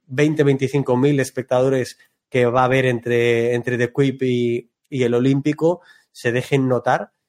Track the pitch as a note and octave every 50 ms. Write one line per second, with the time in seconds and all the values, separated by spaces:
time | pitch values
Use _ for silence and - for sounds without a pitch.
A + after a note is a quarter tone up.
0 | _ - C3 C3+ D3+ D#3 D#3 D#3 C#3+ C#3+ C3+ C3+ C3+ C3 - C#3+ B2+ - B2 B2
1 | C3+ D3 D3 C3+ B2+ - - C3 A#2+ - B2+ B2 C3 C3+ C3+ C3 A#2+ - - _
2 | _ _ _ _ _ _ - B2+ B2 A#2+ A#2 B2+ B2+ B2 C3 C3+ C3 B2+ A#2+ A#2
3 | A#2+ A#2+ A#2+ A#2 A#2+ A#2+ A#2 A#2 A#2 A#2+ B2 A#2+ A#2 B2 B2 A#2 B2 A#2+ - C#3+
4 | C#3 C3+ C3+ C3+ C3+ B2+ B2 A#2+ A#2+ A#2+ A#2 A#2+ - _ _ _ _ _ D3+ B2+
5 | B2 A#2 A#2+ A#2+ B2+ C3+ C#3 C#3 C#3 D3+ D3 - D#3 E3 F3+ F3 - - - _
6 | _ _ - - - B2 A2+ B2+ - - C#3+ C#3 C3 B2+ B2+ A#2+ - B2+ C3+ F3
7 | G#3 - _ _ _